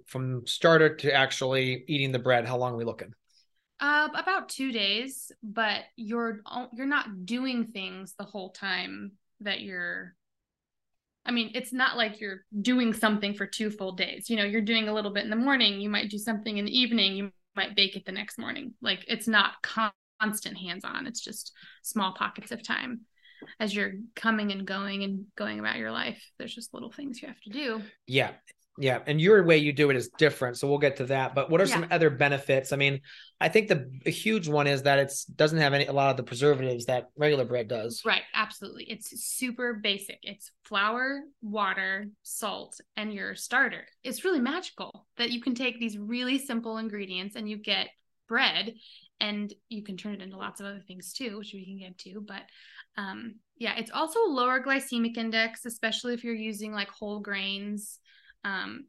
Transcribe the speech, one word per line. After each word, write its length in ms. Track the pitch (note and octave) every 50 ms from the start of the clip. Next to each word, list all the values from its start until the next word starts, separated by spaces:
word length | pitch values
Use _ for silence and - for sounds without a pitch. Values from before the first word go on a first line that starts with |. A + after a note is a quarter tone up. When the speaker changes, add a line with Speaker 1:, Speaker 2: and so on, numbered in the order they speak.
| -
Speaker 1:
from 380 | - - B2+ C3 C3 B2+ B2 A#2
starter 520 | - - - - E3+ E3 D#3+ D#3 D3+ D#3
to 180 | - C3+ C#3+ C3+
actually 720 | C3+ C3+ C3 - - C3+ C3 C3+ C3 C3 C3 B2+ B2+ -
eating 240 | - D3+ C#3 C#3 C3+
the 80 | C3 A#2+
bread, 300 | A#2 C3 B2 A#2+ A2+ A#2+
how 80 | C3
long 160 | B2 B2+ B2
are 60 | A#2+ A#2
we 60 | A#2
looking? 300 | A2+ G#2+ - - - - _ _ _ _ _ _ _ _ _ _ _ _ -
Speaker 2:
Uh, 300 | C#4+ C#4+ D4 D4+ D4+ D4+
about 360 | D#4 - - F#4 F#4+ F#4 - -
two 240 | - - C4+ C4
days, 580 | A#3 A3 G3 G3 G3+ A3+ B3+ C4+ - - - - - _
but 420 | A3+ G#3 G3+ A3+ A3 G#3 G3+ G#3+ - - _
you're, 460 | - A3+ G#3 A#3 A#3 A#3 A3+ G#3+ G#3+ - - - B3 B3 B3+
you're 120 | A#3 A3+ C4+
not 420 | C#4 D4 C4+ - A3 G3 F#3 F3+
doing 400 | F#3 A#3 B3 C4 C4 B3 A#3 A3
things 500 | A3+ - G3 F#3+ F#3 F#3 F#3+ F#3+ - - -
the 60 | G3
whole 260 | - - G3+ F#3 F#3+
time 640 | - - G3+ F#3+ F#3 F#3 F3+ F#3+ G3 G#3 G3+ G3 - _ _ _ _ -
that 220 | G#3 G3+ F#3+ -
you're 560 | - G3 F#3 F3 F3 F3 F3 F#3+ F#3 F3+ - _ _ _ _ _ _ _ _ _ _ _ _ _ _ _ _ _ _ _ _ _ -
I 40 | B3+
mean, 220 | A#3+ A#3 A3 A3 A3
it's 180 | B3 G#3 -
not 240 | B3+ B3+ C4 - -
like 240 | A#3+ A3 G#3 G#3 -
you're 240 | A3 G3 F#3+ F#3+ - _ G#3+ G3+
doing 320 | G3 B3 B3+ B3+ A#3+ A3+
something 420 | G#3 - A3+ G#3+ G#3 G3+ G3+ G3+ G3+
for 120 | - G3
two 240 | G3+ - - A3 G#3
full 220 | G#3 G#3 F#3+ F#3+
days. 360 | F#3 F#3+ F3+ - - - - -
You 80 | A#3
know, 80 | G#3+ G3+
you're 160 | G3+ G#3 A3+
doing 280 | G3+ A3 A3+ A3+ A3 G#3+
a 40 | G#3+
little 180 | G#3+ G#3 G3+
bit 120 | G3 G3+ -
in 60 | G#3+
the 60 | A3
morning. 440 | A3+ B3 C#4 C4+ B3 A3+ G3+ G3+ G3
You 80 | G3+ G#3
might 220 | G#3 G3+ - G#3
do 80 | G#3 G3+
something 400 | G#3+ A#3 A3 G3+ G#3+ A3+ G#3 G3+
in 80 | G#3
the 120 | G#3 - B3+
evening. 380 | B3+ A3+ A#3 A3 G3 G3 F#3+
You 140 | G3 G3+ G3 - _ _ _ _
might 180 | G3 F#3+ - G3+
bake 200 | G3+ G3 F#3+ G3
it 80 | F#3+ -
the 80 | -
next 260 | F#3+ G3 G#3 - - A#3
morning. 360 | - - - - C4 - - _
Like, 220 | A#3+ G#3+ F#3+ F#3 - -
it's 180 | A#3 A3+ - A#3
not 260 | A3 G#3 G3 - - -
con-, 280 | - - - A3+ A3 G#3 - _ _ _ _ -
constant 380 | G#3+ G#3 G#3 - - - - F3+
hands-on. 480 | F#3 F3 F3 F#3+ - - - - -
It's 140 | - A#3+ -
just 320 | - - - - - - - - - - - -
small 300 | - - - A3 F#3+ F#3+
pockets 400 | G#3+ - G#3 G#3+ - G#3 - -
of 100 | A#3 A3+
time 400 | - - - - - B3 A#3+ A3+ - _ _ _ _ - - - - - - -
as 140 | A3 G3+ G3
you're 180 | G#3 G3 G3 F#3+ G3 A#3 - _
coming 380 | - - A3+ A3 G#3+ G#3 G3+
and 140 | F#3+ G3 F#3+
going 360 | F#3+ F#3+ G3 G3 G3 G3 G3
and 240 | G3 G3 G3 F#3+ G3 - _
going 240 | - G#3 G#3+ - G#3
about 160 | - G#2+ - -
your 140 | A3 -
life. 300 | - - - - - - - - _ -
There's 160 | - A#3 -
just 200 | A#3 A#3 - -
little 160 | - - A#3
things 300 | - - C#4+ C4+ A#3 -
you 60 | - C4+
have 120 | - -
to 80 | - G#3+
do. 320 | G3+ C#4+ D4 A#3+ A3 A3 G#3 - - _ _
Speaker 1:
Yeah. 260 | - C3 C3+ A#2+ G2+ - - _ - - _ _ _ _
Yeah. 220 | - C3+ C3 B2 A#2 -
And 140 | D3+ D3 D#3
your 240 | D#3+ G3 A3 G3+ F3
way 140 | E3 D#3+ D3+
you 140 | D3 D3
do 180 | C#3 C#3 D3 C#3
it 60 | C3+
is 120 | B2 A#2 - - -
different. 380 | D#3 C#3+ - - C3 A#2+ A#2+
So 100 | - D3
we'll 120 | C#3 D3 C#3+
get 180 | D3 C#3 C3+
to 100 | - B2+
that. 260 | B2 C3+ C3+ C3 - -
But 120 | - - -
what 120 | D#3+ F3
are 60 | G3
some 160 | F#3+ - E3+
Speaker 2:
Yeah. 120 | E3+ E3 F3
Speaker 1:
other 160 | E3+ E3 D3+
benefits? 600 | C3 C3 D3 C#3+ C#3+ C#3 - - C3+ C3+ C3+ -
I 40 | C#3
mean, 260 | C#3 C#3 C#3 C#3 C#3 - - - - - - _ -
I 80 | - E3
think 200 | - A3 G#3+ G#3
the, 200 | F3+ C#3+ B2+ C3 C3 C3 -
a 60 | E3
huge 380 | D#3+ - - G#3+ A3 G#3 E3 D3+
one 180 | D3 D3 C#3+
is 160 | C#3+ C#3 C3+
that 160 | B2+ C#3+ C#3 C#3
it's, 260 | C#3 C#3 - - -
doesn't 320 | - - - D3+ D#3 E3 D#3+
have 160 | D3 C#3 C#3
any, 120 | C#3+ C#3
a 60 | C#3
lot 180 | C#3 C#3 C#3 C#3
of 60 | C3
the 80 | B2+ A#2+
preservatives 600 | - B2 A#2 C#3+ D3 C#3+ C3 C3 B2+ B2 A#2 A#2
that 240 | C3+ B2+ B2 - - _
regular 280 | D3 D3 D3+ D3 C3+ A#2+
bread 240 | A2 B2 A#2+ A2+ G#2
does. 340 | B2 A2 A2 A#2 - - -
Speaker 2:
Right. 180 | A3+ F#3 - - - -
Absolutely. 500 | A3+ G#3+ G#3 - - G3+ - - - - -
It's 200 | A3+ G#3+ - - - - -
super 500 | - - - C4 B3 A#3+ - B3 A#3+ A3+
basic. 440 | G#3 G#3+ G#3 G3 G3 - - - -
It's 280 | - G3 G3+ - - - _ _ -
flour, 560 | - G#3+ G3 G3+ G#3+ A#3 B3 C4 C4+ C#4 C#4 D4+ C#4+ _ _
water, 640 | A3+ G#3 G#3 G#3+ G3+ F#3 F#3+ G3 F#3+ F#3+ F#3+ G3 G#3 G#3 G#3 _ -
salt, 560 | - - - A3+ G3+ F#3 G3 - - - - - _ _
and 180 | G#3+ G#3+ G#3+ G#3
your 220 | G3 F#3+ G3 F#3+
starter. 500 | - - - A#3+ C4 C4 A3 F#3 - - - _ _
It's 220 | - C4 A#3 - -
really 160 | F#4+ F4+ C4+
magical 640 | A#3+ C4 D#4 F#4 - - - - F#3 - - - _ _ _ -
that 120 | A#3+ A3+
you 100 | A#3+ A#3
can 140 | - C4+ A#3+
take 240 | A#3 C4 B3 A#3 A#3
these 180 | A#3 A3 G#3
really 420 | G#3 G#3 G#3+ A#3+ B3 B3+ B3+ C4+ C4
simple 400 | C4+ - A#3 A#3 A#3 A3+ A3 A3
ingredients 580 | A3 A3 G3+ G#3 G3 F#3+ F#3 F3+ F#3+ G3+ -
and 120 | A#3 G#3+ G#3
you 100 | G#3+ G#3
get 300 | G#3+ G#3+ G3 F#3+ - - - _ _ _ _ _ _
bread, 480 | - A3+ B3+ C4 G3 D#3+ F3 G#3 A3+ A3+ - - - - - - _ _ -
and 320 | G#3+ G#3 G#3 G#3 G#3 G3+ - - _ -
you 160 | A#3 G#3 G#3
can 120 | G#3 F#3
turn 180 | F3 - G#3 G3+
it 80 | F#3
into 140 | F#3 F#3+ F#3+
lots 220 | F#3+ G3+ G3 - -
of 80 | G3
other 160 | G3 G3+ G3 - -
things 240 | F#3 F#3 F3+ -
too, 260 | - - C4+ A3+ G3+ A3
which 140 | G#3 G#3
we 120 | G#3 F#3+ F#3
can 140 | F#3+ G3 F#3+
get 180 | F#3+ F3+ F3+ -
to. 260 | - F#3+ F#3 G#3+ G#3
But, 160 | G#3 G3 G3 - - - - - - - - - _ _
um, 400 | G#3 G3+ F#3+ G3 G#3+ A#3 A3+ G#3 - _ _ _
yeah, 180 | - A#3 - -
it's 140 | A#3 A#3 A3+
also 260 | - C#4 D#4+ D#4+ D#4+ A4+ A#4
lower 340 | F#4 C4+ B3+ B3 B3+ C4 C4
glycemic 560 | B3+ C4+ C4+ C4+ C4+ - A#3+ A#3 A#3 A#3 A#3
index, 480 | A#3 A3+ A3+ A3 A3+ A3+ A3+ A3+ - -
especially 500 | A#3+ A#3 - - A3 A3 - - A#3+ A#3+
if 100 | A#3+ A#3+
you're 100 | A#3 A#3
using, 380 | A3 A3 A3 G#3 G3+ G#3+ G#3+
like, 160 | G#3+ G3+ G3 -
whole 320 | - - G#3+ G#3 G#3 G#3
grains. 800 | G#3 G#3 G3+ G3 G3 G3 G3 G3 G3+ G#3 G#3+ G#3 G#3 - - - _ _ _ _ _ - _ _ -
Um, 380 | G3+ G3 F#3 G3 - - - C#4